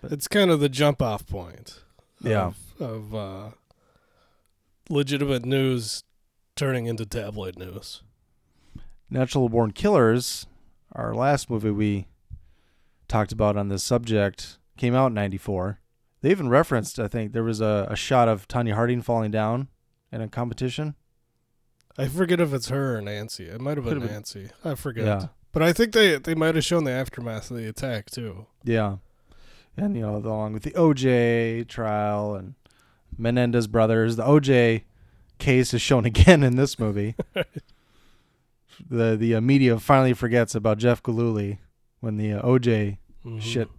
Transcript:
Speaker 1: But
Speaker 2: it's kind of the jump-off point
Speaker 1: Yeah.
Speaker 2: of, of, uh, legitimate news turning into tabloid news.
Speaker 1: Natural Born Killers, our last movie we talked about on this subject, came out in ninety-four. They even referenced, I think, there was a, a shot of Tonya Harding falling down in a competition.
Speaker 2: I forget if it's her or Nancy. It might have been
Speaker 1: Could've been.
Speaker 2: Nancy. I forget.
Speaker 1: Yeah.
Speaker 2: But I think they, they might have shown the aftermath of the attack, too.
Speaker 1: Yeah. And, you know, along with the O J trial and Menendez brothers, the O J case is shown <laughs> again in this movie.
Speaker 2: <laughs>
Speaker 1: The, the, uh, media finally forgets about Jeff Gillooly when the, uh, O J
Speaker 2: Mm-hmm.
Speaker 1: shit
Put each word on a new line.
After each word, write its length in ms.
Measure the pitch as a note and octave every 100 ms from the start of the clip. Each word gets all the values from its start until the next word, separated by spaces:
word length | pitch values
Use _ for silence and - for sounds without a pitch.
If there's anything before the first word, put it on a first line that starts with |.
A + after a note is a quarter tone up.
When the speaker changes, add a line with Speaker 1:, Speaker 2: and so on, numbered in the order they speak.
Speaker 1:
But 100 | -
Speaker 2:
it's 160 | C#3+ -
kind 240 | G#3 F#3+
of 80 | D#3
the 80 | C#3+
jump-off 580 | B2+ D3 C#3 B2 G#2 -
point 580 | G2+ E2+ - - - _ _ _ _
Speaker 1:
Yeah. 260 | A#2+ G#2+ F2+
Speaker 2:
of, 100 | - - -
of, 340 | B2+ A2 G#2+ A2
uh, 340 | G2 F#2+ G#2+ - _ _ _ _ _ _ _ _ _ _ _ _ -
legitimate 560 | D3 C#3 C#3 C#3+ B2+ B2
news 580 | C3+ C3+ B2 A2 - - _ _ _ _ -
turning 300 | C#3 B2+ A#2
into 180 | A2 G#2+
tabloid 520 | - G#2 G#2+ F#2 F2+
news. 440 | F#2 F#2+ - - - _ _ _ _ _ _ - - - _
Speaker 1:
Natural 380 | B2+ C3 C#3+ A#2+
Born 240 | A#2 A2
Killers, 760 | - G#3 F3+ A2+ A#2+ - - - - _ _ _
our 200 | - A2+
last 360 | A2 C3+ C#3+ -
movie 220 | A2+ G#2+
we 360 | G#2 G#2+ G2+ - _ _ - - _ _ _ _ _ -
talked 240 | A2 G2+
about 240 | A2+ G#2 G2+
on 140 | G2+
this 140 | G2
subject, 720 | - B2 A#2 A2 G2+ - - - _ -
came 200 | A#2+ B2+
out 120 | C3
in 60 |
ninety-four. 640 | G#2+ G2+ F#2+ - F#2+ F#2+ - _ _ _ _
They 100 | C#3+
even 180 | G3 C3
referenced, 500 | C3 E3 B2 - -
I 80 | G#2
think, 240 | A#2+ G#2
there 120 | A#2
was 180 | A2+ A2
a, 260 | A2 G#2 G2
a 60 | G#2+
shot 320 | - C3 A2+
of 200 | G#2 -
Tonya 260 | B2 A#2
Harding 280 | G#2 A#2+ B2
falling 260 | A2+ A#2 G#2+
down 360 | A2 G#2+ B2 C3+ _ _ _ _
in 80 | A#2
a 80 | G#2+
competition. 680 | A#2 A#2+ - C3 B2 D3+ C#3+ _ _ _ _ _ _ _ _ _ -
Speaker 2:
I 120 | C3+
forget 320 | D#3+ F3 F3
if 140 | D#3
it's 160 | C3+ A#2
her 280 | C3+ C3+ A2+
or 40 |
Nancy. 440 | G#2 G#2 A2 - E2+
It 160 | A2+
might 160 | C3+ D3
have 80 | A#2
been 80 |
Speaker 1:
Could've 100 | C#3+
been. 100 | A#2
Speaker 2:
Nancy. 360 | G#2+ - G2+ G2 - E3
I 80 | C3+
forget. 300 | C#3+ A2+ G#2+
Speaker 1:
Yeah. 220 | G2 F#2 - _
Speaker 2:
But 100 | D3
I 100 | E3
think 200 | E3+ A3+
they, 240 | A3 G3+ C#3+
they 160 | E3 D#3+
might 200 | D#3+ D#3+
have 100 | -
shown 180 | E3+ C#3+
the 60 |
aftermath 580 | B2+ C#3 - A#2+ G#2+ -
of 60 | A#2+
the 100 | A2
attack, 420 | - C3+ A2 -
too. 380 | - A2 F#2 G#2+ _
Speaker 1:
Yeah. 340 | A#2 A2+ G#2 G2 - _ _ - - - _ -
And, 180 | G3+ A#2+
you 60 |
know, 140 | G#2+ G#2
along 380 | A2 G#2+ G#2+
with 100 | G#2+
the 100 | D3 F3+
O 180 | E3
J 720 | C3+ C3 B2 A#2 A#2 A#2 A#2 A#2
trial 680 | - A2 G#2+ G#2 G#2 G#2 G2
and 200 | - - _ _ _ _ _ -
Menendez 500 | A#2 B2 A#2+ A#2+ G#2+
brothers, 480 | A2+ A2 A2+ A2+ A#2
the 100 | A#2+
O 140 | D3+
J 460 | C#3 B2+ A#2 A2+ - _ - _ _ -
case 360 | C#3 B2+ B2
is 80 | A#2+
shown 220 | - C3 A#2
<laughs> 0 |
again 380 | G#2+ F#3 E3
in 120 | C3 B2
this 200 | C#3 -
movie. 380 | A2 G2+ G#2 - -
Speaker 2:
<laughs> 120 | F#3+ - - - _ _ _ _ _ _ _ _ _ _ - -
Speaker 1:
The, 280 | B2 A2+ A2
the, 140 | A#2
uh, 80 | A2+
media 380 | B2 C#3 B2+ A2
finally 340 | - C3+ C3
forgets 400 | A#2+ A#2+ A#2+ A2+
about 240 | A2 A2 G#2+
Jeff 240 | A#2+ A#2+
Gillooly 560 | - A2+ A#2 G#2+ G2+ G2 - _ _ _
when 180 | A2+ G#2+
the, 160 | G#2+
uh, 80 | G#2
O 180 | B2 B2+
J 400 | A#2+ A2 G2+ G2+ - - A#2+
Speaker 2:
Mm-hmm. 140 | A2
Speaker 1:
shit 280 | A2 A#2+ A2